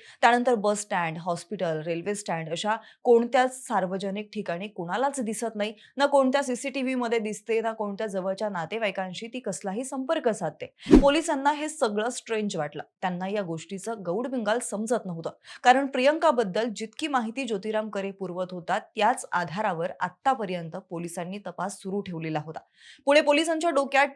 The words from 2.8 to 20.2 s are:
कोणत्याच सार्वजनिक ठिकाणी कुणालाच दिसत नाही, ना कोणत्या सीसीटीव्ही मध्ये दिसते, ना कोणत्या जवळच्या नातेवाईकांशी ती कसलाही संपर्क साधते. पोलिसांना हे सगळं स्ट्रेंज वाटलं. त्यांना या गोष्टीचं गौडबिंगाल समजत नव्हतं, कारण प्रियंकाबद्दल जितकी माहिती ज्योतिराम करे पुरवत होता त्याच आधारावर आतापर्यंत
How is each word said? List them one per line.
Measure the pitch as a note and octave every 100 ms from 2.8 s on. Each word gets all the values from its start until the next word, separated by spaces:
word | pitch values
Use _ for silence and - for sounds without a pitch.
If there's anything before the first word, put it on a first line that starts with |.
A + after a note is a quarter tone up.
| - _
कोणत्याच | B3 A#3 A#3+ B3+ B3+ B3+ -
सार्वजनिक | G#3+ F3+ F#3+ G3 G3 G#3
ठिकाणी | G#3+ F3+ E3+ G#3
कुणालाच | G#3 E3+ G3+ C#4 C#4
दिसत | A3 G#3+ A3+ G#3+
नाही, | G#3 G#3+ - B3+
ना | C#4+
कोणत्या | C#4 C4 C#4
सीसीटीव्ही | B3+ A#3+ C#4 C4+ B3+
मध्ये | B3+ A#3+ A#3
दिसते, | G#3+ G#3 - A3
ना | A3+
कोणत्या | A3+ G#3 G3 A3
जवळच्या | F#3+ F#3+ F#3+ G#3+
नातेवाईकांशी | F3+ D#3+ A3+ G#3 F#3+ F#3 F3 A3+
ती | B3+
कसलाही | A3 F#3 G3 G#3
संपर्क | C4 C4+ C4 D#4+ A#3
साधते. | G#3 D#3+ - - _ - -
पोलिसांना | C#4 D4+ E4 C#4 C#4
हे | D4 D4+
सगळं | - A3+ G3+ A#3+
स्ट्रेंज | B3+ - A3 G#3 F3+
वाटलं. | D3 D3+ - _
त्यांना | F#3 F3 F#3+
या | G#3
गोष्टीचं | F3 E3 - G3 A3 A3+ F3
गौडबिंगाल | F#3+ B3+ B3+ G#3 A#3+
समजत | - G#3 A3+ A3+ F#3
नव्हतं, | E3 D#3 - - -
कारण | B3 B3+ C#4
प्रियंकाबद्दल | C4 C4 D#4 E4 A#3+ G3+ G3 A#3+ G3+
जितकी | A3 - D#4
माहिती | C4 A3 C4+
ज्योतिराम | B3 G3+ G#3+ G#3+ A3
करे | G3+ G3
पुरवत | F#3+ F#3 F3 F3+
होता | F3+ E3+ G3+
त्याच | - G#3+ G#3+ C4 -
आधारावर | F3+ E3+ F3+ G#3+ E3 F3 -
आतापर्यंत | F3 -